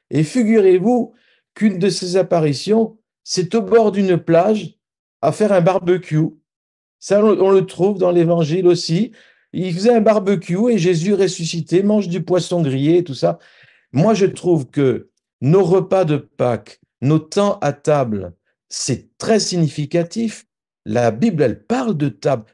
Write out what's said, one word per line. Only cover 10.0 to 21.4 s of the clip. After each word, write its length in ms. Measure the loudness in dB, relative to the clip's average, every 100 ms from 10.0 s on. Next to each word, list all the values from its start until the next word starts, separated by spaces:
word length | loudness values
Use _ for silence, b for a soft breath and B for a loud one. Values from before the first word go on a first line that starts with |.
barbecue 680 | 2 2 0 -2 -2 -2 0
et 80 | 2
Jésus 360 | 0 0 0
ressuscité, 680 | 0 -2 -4 -8 -8 -2 0
mange 280 | 2 0 -2
du 140 | -6
poisson 380 | -2 -2 -2 -2
grillé 360 | -2 0 2 0
et 60 | 0
tout 100 | -4
ça. 240 | -4 -4 b b b b b
Moi, 200 | 0 2
je 120 | 2 0
trouve 440 | -2 -2 -2 -2
que 400 | -2 0 -2 -8 _ _ _
nos 220 | 0 2
repas 400 | 4 0 0 0
de 140 | 0 -2
Pâques, 640 | -6 -4 -4 -4 -8 -20 _ _
nos 180 | 0 0
temps 380 | -2 -2 -2 -2
à 100 | -4
table, 640 | -4 -2 0 -2 -6 -8 -16 _ _ _
c'est 460 | -10 -6 -6 -8 -8
très 220 | -2 0
significatif. 1080 | 0 -2 -2 -2 -4 -4 -4 -6 -6 -8 _ _ _ _ -4
La 240 | 0 0
Bible, 320 | 0 -2 0